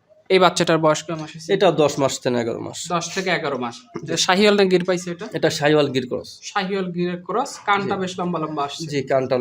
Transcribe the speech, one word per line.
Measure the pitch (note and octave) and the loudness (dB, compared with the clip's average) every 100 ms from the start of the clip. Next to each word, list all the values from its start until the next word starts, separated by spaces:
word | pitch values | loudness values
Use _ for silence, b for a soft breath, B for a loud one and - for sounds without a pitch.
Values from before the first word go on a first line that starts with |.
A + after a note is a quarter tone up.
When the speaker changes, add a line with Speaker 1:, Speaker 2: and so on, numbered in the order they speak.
| _ _ - | _ _ 2
Speaker 1:
এই | F#3+ | 6
বাচ্চাটার | F3+ F3 E3+ D#3+ D#3 | 6 4 2 4 4
বয়স | D3+ | 2
কয় | - D#3+ | -2 -8
মাস | D#3 | -10
হয়েছে? | D#3+ - | -10 -2
Speaker 2:
এটা | G3 G3 | 4 4
দশ | D#3 D3 C#3+ | 4 2 2
মাস | C3+ - | 0 0
থেকে | C3+ A#2+ | -2 0
এগারো | A#2 G#2+ A2 | -2 -4 -8
মাস। | - D#3+ E3+ | -10 -4 -4
Speaker 1:
দশ | E3 | -4
থেকে | G3 F#3+ E3 | -4 -2 -2
এগারো | D3+ C3 | -2 -4
মাস। | B2 A#2+ - - D#3 | -6 -10 -14 -12 -6
Speaker 2:
জি। | E3 - | -2 2
Speaker 1:
শাহিওয়াল | F#3 G#3 G3+ | 4 6 6
না | F#3+ | 4
গির | F3+ F3+ | 2 2
পাইছে | F3+ F3+ | -2 -4
এটা? | E3+ A3+ D#3+ | -10 -8 -2
Speaker 2:
এটা | D#3+ - | 0 2
শাহিওয়াল | D3+ D3+ C#3 | 4 4 4
গির | B2+ B2 | 0 -4
ক্রস। | G#2 - - - | -8 -10 -16 -6
Speaker 1:
শাহিওয়াল | G3+ F#3 G3 F3+ E3+ | -4 -4 -4 -4 -2
গিরের | F3 F3+ - | -2 -4 -6
ক্রস, | G3+ C4+ - - | -4 -4 -6 -2
কানটা | G3+ G3 G3 | 0 0 -2
Speaker 2:
জি। | |
Speaker 1:
বেশ | F#3 F#3 | -4 -4
লম্বা | F3+ E3 | -4 -4
লম্বা | D#3 D#3 C#3+ | -4 -4 -6
আসছে। | - D#3+ | -6 -6
Speaker 2:
জি, | C#3+ C3 | -4 0
কানটা | C3+ C3 B2+ | 0 2 0